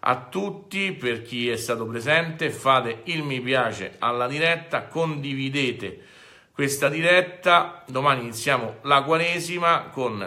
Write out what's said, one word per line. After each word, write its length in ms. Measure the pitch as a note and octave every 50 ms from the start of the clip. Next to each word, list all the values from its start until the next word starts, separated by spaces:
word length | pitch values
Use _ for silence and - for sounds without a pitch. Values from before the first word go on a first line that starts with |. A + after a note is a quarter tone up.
| -
a 200 | - B2+ - - -
tutti 640 | - F#3 G3 G3+ - - - - - G3 G3 F#3+
per 300 | E3 C3+ B2+ B2 A#2+ A2+
chi 260 | A2+ - B2 A#2+ A#2+ A#2+
è 80 | A#2
stato 300 | A2 A2+ - A#2+ A2+ A2+
presente, 640 | A2 A2+ A#2 A2+ C#3+ D3+ E3 E3 E3 D#3 - D#3+ D3+
fate 520 | A2+ - - C3+ C3+ B2+ A#2+ A#2 A#2 - -
il 180 | F#3 E3+ D#3+
mi 180 | D3+ C#3+ C3+ B2+
piace 560 | A#2+ B2 C3 C3 A#2+ A2+ G#2+ F#2 F#2+ - - -
alla 280 | - A#2 A#2+ B2 B2
diretta, 600 | B2+ C#3+ D3+ D#3+ E3 E3+ D#3+ D#3+ - - B2 G#2+
condividete 1300 | - - D#3+ E3 D#3+ D3+ C#3+ C#3 C#3+ C3+ C3+ C3+ C3+ C3+ C#3+ C#3 B2 A#2+ - G2+ F#2 - - - - - - - - - - _ _
questa 360 | _ - C#3 C3+ C3+ - D3 C#3+
diretta, 960 | D3 D#3+ E3 E3+ F3+ F3+ F3+ F3+ - - - F3+ F3 E3+ - - - - -
domani 340 | - C3 C3+ C#3 C#3+ C3+ B2+
iniziamo 560 | A#2+ A#2+ A2+ A2+ - C#3+ C#3 B2 A#2 G#2+ A2 -
la 200 | - C#3 C#3+ C#3
quaresima 840 | C3 C#3+ D#3+ D#3+ E3+ E3+ E3+ F3 E3 E3 F3 F3 F3 E3+ E3+ C#3+ - -
con 340 | - C#3 C3 A#2 A2 G#2 G2